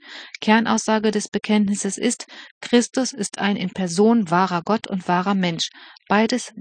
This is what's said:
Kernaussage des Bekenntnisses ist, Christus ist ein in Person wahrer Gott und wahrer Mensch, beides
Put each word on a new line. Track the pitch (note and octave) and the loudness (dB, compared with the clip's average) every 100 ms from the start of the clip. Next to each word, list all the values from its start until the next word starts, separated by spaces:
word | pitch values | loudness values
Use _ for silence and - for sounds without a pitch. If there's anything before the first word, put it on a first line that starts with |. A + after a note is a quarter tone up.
| - - - - | -12 -18 -18 -4
Kernaussage | - A3 A3 A3 - A3 A3 | 2 2 4 0 0 0 0
des | G#3+ - | -2 -2
Bekenntnisses | G#3+ - G#3+ G3+ G3+ G3 - | -4 0 2 2 0 -4 -2
ist, | B3 - - - - - | -2 -4 -10 -20 -20 -16
Christus | - A#3+ A3+ - B3 | 2 2 2 -2 -4
ist | C4+ F#3+ - | -4 -8 -2
ein | G3+ G3+ | -2 0
in | F3+ | -4
Person | - F#3 E3+ G#3+ A#3 E3+ | -4 -2 4 4 4 2
wahrer | F3 F#3+ F3 | 2 2 0
Gott | E3+ A3 - | 0 -2 -2
und | F#3+ F3+ | -6 -2
wahrer | F3+ F#3+ G3 | 0 0 0
Mensch, | F3 E3 - - - - - | 0 -2 -6 -10 -20 -12 0
beides | G3+ A3+ B3 - A3 | 2 2 0 -4 -2